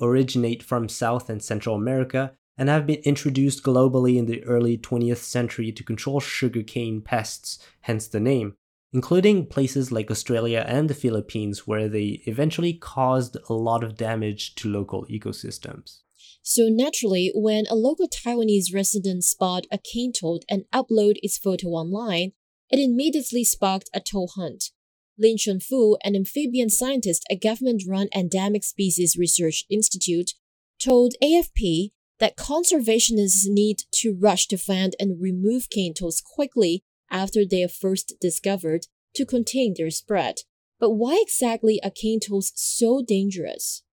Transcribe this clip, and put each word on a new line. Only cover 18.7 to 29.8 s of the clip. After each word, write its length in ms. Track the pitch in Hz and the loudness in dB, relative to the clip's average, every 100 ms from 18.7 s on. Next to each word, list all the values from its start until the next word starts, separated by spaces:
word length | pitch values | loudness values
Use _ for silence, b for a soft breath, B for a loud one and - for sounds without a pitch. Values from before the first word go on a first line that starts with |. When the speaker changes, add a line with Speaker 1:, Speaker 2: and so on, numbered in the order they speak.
Speaker 2:
resident 500 | 196 196 214 190 180 | -2 0 -2 -2 -2
spot 420 | - - 185 185 - | -2 0 -2 -2 -4
a 80 | 202 | -8
cane 340 | - 233 247 | -6 -6 -4
toad 320 | 240 165 170 - | -4 -4 -4 -4
and 160 | 202 - | -6 -2
upload 440 | 254 247 220 208 208 | -2 2 4 4 2
its 140 | 202 - | -2 -4
photo 320 | 196 185 180 | -2 -2 -2
online, 640 | 165 165 196 233 170 180 - _ _ - | -4 -4 -4 -2 -2 -2 -6 _ _ 0
it 100 | - | 4
immediately 640 | 269 240 302 302 247 240 | 4 4 2 0 -2 0
sparked 460 | 226 - 196 190 - | 0 2 0 0 -4
a 80 | 196 | -8
toad 300 | - 202 180 190 | -6 -4 -4 -6
hunt. 340 | 165 - - _ _ _ _ - | -8 -8 -10 _ _ _ _ 2
Lin 180 | 220 226 | 2 4
Chunfu, 600 | 220 190 - 262 220 208 | 0 -2 0 2 4 4
an 140 | 202 202 | 2 0
amphibian 540 | 190 285 285 247 226 | 0 -2 0 0 2
scientist 560 | - 254 269 208 165 - | 2 0 0 0 -2 -2
at 120 | 185 | -2
government-run 680 | 214 226 254 226 185 190 202 | 0 0 0 0 0 -2 -2
endemic 500 | 196 180 190 196 208 | -2 -2 0 0 0
species 520 | - - 190 170 170 170 | -2 -2 0 2 0 2
research 480 | 175 - 165 160 - | 2 2 0 -2 -2
institute, 640 | 208 | 0